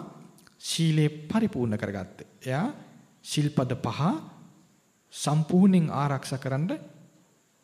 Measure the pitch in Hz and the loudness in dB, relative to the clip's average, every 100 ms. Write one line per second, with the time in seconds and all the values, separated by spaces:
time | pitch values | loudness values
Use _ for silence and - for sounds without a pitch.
0 | - - - - - _ - - 165 156 | -4 -14 -20 -20 -20 _ -6 0 2 4
1 | 151 151 - 220 220 135 120 107 101 98 | 2 0 -2 0 0 0 -2 -2 -4 -6
2 | 92 - - _ 131 131 233 294 - - | -8 -12 -20 _ -4 -2 -2 -6 -16 -20
3 | - _ - - 147 147 123 123 123 - | -20 _ -6 -2 0 0 -2 -2 -4 -2
4 | 151 311 - - - - _ _ _ _ | 0 0 -6 -18 -20 -20 _ _ _ _
5 | _ - - 151 156 180 202 185 160 127 | _ -8 0 0 4 6 6 6 4 0
6 | 139 135 - 135 135 131 170 302 - - | -2 -2 -4 -6 -4 -2 -2 -4 -8 -20
7 | - _ _ _ _ _ | -20 _ _ _ _ _